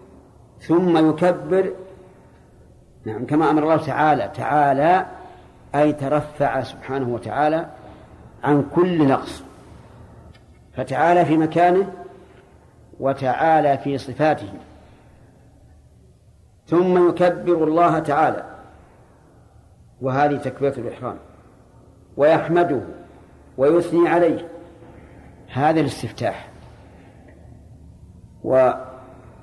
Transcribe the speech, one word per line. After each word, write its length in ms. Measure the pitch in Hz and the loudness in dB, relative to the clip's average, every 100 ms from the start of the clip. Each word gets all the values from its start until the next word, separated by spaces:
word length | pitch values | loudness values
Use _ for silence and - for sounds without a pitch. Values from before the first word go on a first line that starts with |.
| - - - - - - | -20 -20 -20 -20 -20 -18
"ثم 500 | - 165 185 165 156 | -2 0 2 2 2
يكبر"، 600 | 151 180 170 147 185 185 - - - - - - - _ - - - _ - | 2 0 -2 -2 -2 -2 -6 -16 -20 -20 -20 -20 -20 _ -20 -20 -20 _ -16
نعم، 220 | 107 107 131 | -12 -10 -2
كما 240 | 151 151 | 0 2
أمر 120 | 151 | 2
الله 140 | 151 160 | 2 2
تعالى، 540 | 156 127 156 139 101 | 0 0 2 2 -2
تعالى 720 | - 117 151 143 135 156 185 185 - - - - - - | -6 -2 2 2 2 2 2 0 -10 -20 -20 -20 -20 -6
أي 180 | 143 151 | 0 0
ترفع 720 | 147 135 147 147 - 139 120 | 0 -2 -2 -4 -2 -2 -2
سبحانه 460 | 117 - - 135 123 | -6 -12 -10 -6 -4
وتعالى 580 | 117 113 110 151 160 170 - - - - - - - | -6 -6 -2 0 -2 -6 -14 -20 -20 -20 -20 -20 -8
عن 200 | 131 147 139 | 0 0 2
كل 340 | - 180 170 143 | 0 0 2 2
نقص، 340 | 127 - - - - - - - - - - - - - - - | 0 -2 -14 -18 -20 -20 -20 -20 -20 -20 -20 -20 -20 -20 -20 -16
فتعالى 520 | - 123 131 165 175 | -12 -8 0 2 4
في 120 | 151 156 | 4 2
مكانه 560 | 156 160 175 180 196 - - - - - - - - _ - - | 2 2 4 2 0 -6 -18 -20 -20 -20 -20 -20 -20 _ -20 -6
وتعالى 800 | 131 139 131 123 160 160 147 135 | -4 -2 -2 0 2 4 4 0
في 200 | 143 139 | -2 -6
صفاته. 540 | - 120 156 147 98 - - - - - - - - _ - _ - - _ _ _ _ _ _ _ _ - | -6 -2 0 0 -6 -16 -20 -20 -20 -20 -20 -20 -20 _ -20 _ -20 -20 _ _ _ _ _ _ _ _ -2
"ثم 420 | 165 185 180 175 | 2 4 4 4
يكبر 560 | 165 180 160 175 165 | 4 2 2 0 0
الله 340 | 156 160 170 156 | 2 2 2 2
تعالى"، 460 | 151 143 151 - - - - - - - - - - - - - _ - - _ | 0 2 2 0 -10 -18 -20 -20 -20 -20 -20 -20 -20 -20 -20 -20 _ -20 -20 _
وهذه 360 | 131 131 147 139 | -4 0 0 0
تكبيرة 380 | 131 - 139 131 | -6 -4 -4 -4
الإحرام، 380 | 117 - 123 - - - - - _ - - - - - | -8 -10 -12 -12 -16 -20 -20 -20 _ -20 -20 -20 -16 0
"ويحمده 640 | 143 160 156 170 175 135 - - - - - - - - | 4 4 2 0 0 -2 -6 -14 -20 -20 -20 -20 -18 0
ويثني 500 | 139 170 170 170 170 | 2 2 2 2 2
عليه"، 400 | 165 170 143 - - - - - - - - - - - | 4 2 0 -6 -16 -20 -20 -20 -20 -20 -20 -20 -20 -10
هذا 280 | - 147 160 | 0 2 2
الاستفتاح. 680 | 143 - 117 - 117 92 - - - - - - - - - - - - - - - - - - - - | 0 -4 -10 -6 -6 -6 -14 -20 -20 -20 -20 -20 -20 -20 -20 -20 -20 -20 -20 -20 -20 -20 -20 -20 -20 -12
و-، 260 | 110 131 127 - - - - - - - | 0 2 4 0 -8 -18 -20 -20 -20 -20